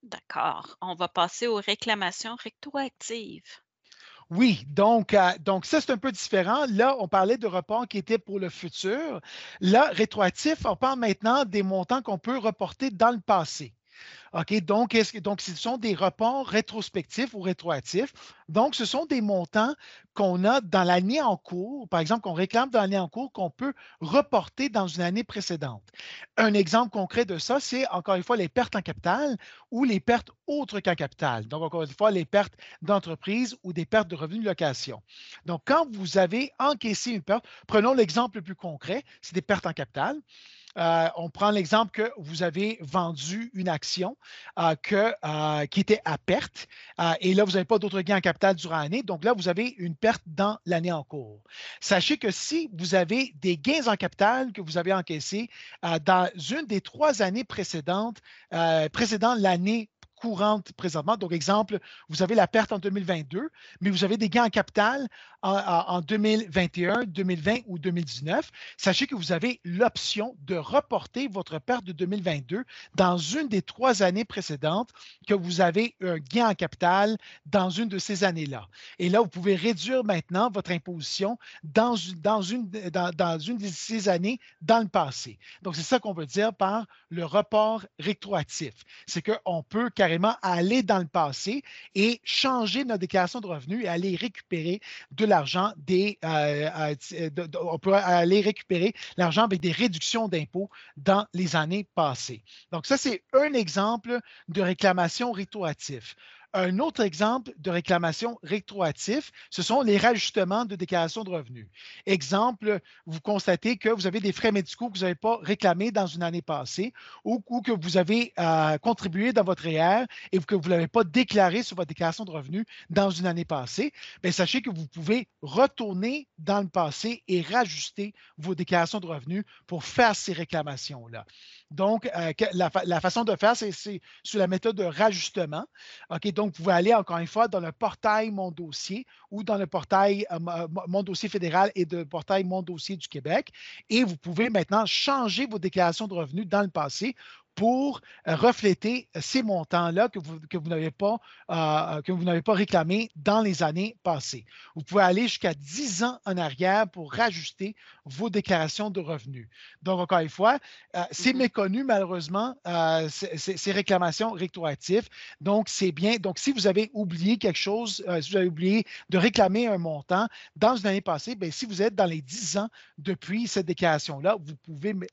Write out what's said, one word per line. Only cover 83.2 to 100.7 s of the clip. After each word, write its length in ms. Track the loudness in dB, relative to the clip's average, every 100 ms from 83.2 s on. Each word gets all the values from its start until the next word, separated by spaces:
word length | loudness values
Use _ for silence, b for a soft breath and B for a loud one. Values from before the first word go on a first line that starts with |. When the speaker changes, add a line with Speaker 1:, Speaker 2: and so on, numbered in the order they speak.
| -2 0
Speaker 2:
une 180 | -4 -6
de 80 | -6
ces 420 | -10 -6 -4 0
années 300 | 2 0 -4 b b
dans 200 | 2 4
le 80 | 4
passé. 520 | 0 0 -4 -12 -16 B B
Donc, 120 | -8
c'est 80 | -6
ça 160 | 0 0
qu'on 160 | 0
veut 120 | -8 -6
dire 280 | 0 0
par 320 | 2 0 0 -6 b b
le 140 | -8
report 600 | 0 0 2 2 2 0 -6 _
rétroactif. 760 | -4 -4 -2 -2 -2 -6 -10 -12 -20 B B
C'est 160 | -6
qu'on 420 | -2 -2 -2 -4
peut 260 | -4 -2 -2
carrément 460 | 2 2 4 2 0
aller 400 | 0 2 2 2
dans 160 | 4 2
le 80 | 2
passé 560 | 0 0 -2 -6 -6 -8 B B
et 260 | 0 0 0
changer 640 | -4 0 0 0 0 -2
notre 160 | -2 -2
déclaration 400 | 0 0 0 -2
de 80 | -8
revenus 360 | -10 -6 -6
et 40 | -2
aller 260 | -2 -2 -2
récupérer 640 | -6 -8 -8 -6 -4 -4 B B B
de 140 | -2
l'argent 480 | 4 4 4 0 0 -2
des, 420 | 0 2 2 -2
euh, 440 | -2 0 2 0 -2 -2 -4 -4 -8
euh, 180 | -8 -6
de, 160 | -6 -6
de, 120 | -6
on 200 | -4 -2
peut 160 | 4
aller 460 | 4 6 6 6 6
récupérer 520 | 4 0 -2 0 2 -2 B 0
l'argent 280 | 2 4
avec 160 | 4 2
des 120 | 0
réductions 560 | 2 0 0 -4 -2 0
d'impôts 420 | -2 -4 -6 -6